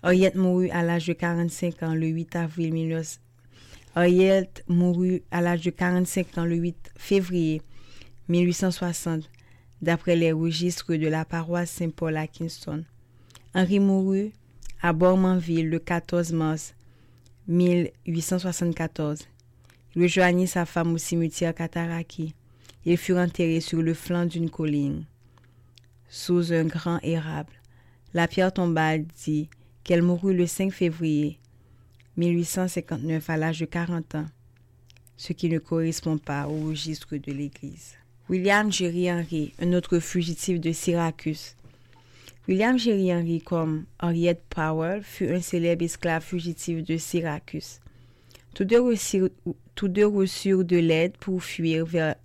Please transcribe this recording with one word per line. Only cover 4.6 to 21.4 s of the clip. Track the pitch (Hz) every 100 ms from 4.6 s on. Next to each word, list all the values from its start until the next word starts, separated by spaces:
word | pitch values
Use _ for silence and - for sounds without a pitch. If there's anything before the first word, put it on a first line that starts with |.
| -
mourut | 175 180 175 180 180 -
à | 170
l'âge | 175 175
de | 170
quarante-cinq | - 180 180 180 - 180 -
ans | 170
le | 170
huit | 170 170 - -
février | - 196 180 180 160 156 - - - - - - -
mille | 170 175
huit |
cent | 170 190
soixante, | 170 180 170 175 160 156 - - - - -
d'après | 160 170 - 170
les | 165
registres | 160 165 160 175 170 - 165
de | 156
la | 156 156
paroisse | 165 165 175 170
Saint-Paul | - 170 - 160 156
à | 156
Kingston. | - 165 - - 151 160 - _ - - - -
Henri | 185 185 202
mourut | 196 190 190 190 208 - _ - - -
à | 175
Bormanville | 160 180 185 185 185 170 165 160
le | 165
quatorze | - 170 165 175 165
mars | 165 156 156 - - - - - - - - -
mille | 175 180 175 165 _ -
huit | 165
cent | 160 185
soixante-quatorze. | 185 170 175 160 160 - 151 151 - _ _ _ - - _ 170
Il |
rejoignit | 175 180 180 180 180
sa | 185 170
femme | - 170
au | 165
cimetière | - 170 165 -